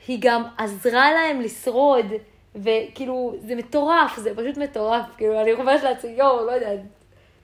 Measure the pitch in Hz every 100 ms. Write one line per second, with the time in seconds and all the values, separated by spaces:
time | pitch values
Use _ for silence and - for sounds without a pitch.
0 | - 247 247 233 233 - 214 196 240 240
1 | 285 330 320 277 226 - - 233 285 262
2 | 202 214 - _ _ 208 202 220 220 -
3 | 262 254 247 208 220 240 233 294 294 339
4 | 285 - 214 208 240 285 285 220 214 233
5 | 233 - 214 220 220 226 262 285 262 254
6 | 233 233 277 247 226 247 220 202 196 _
7 | _ _ _ _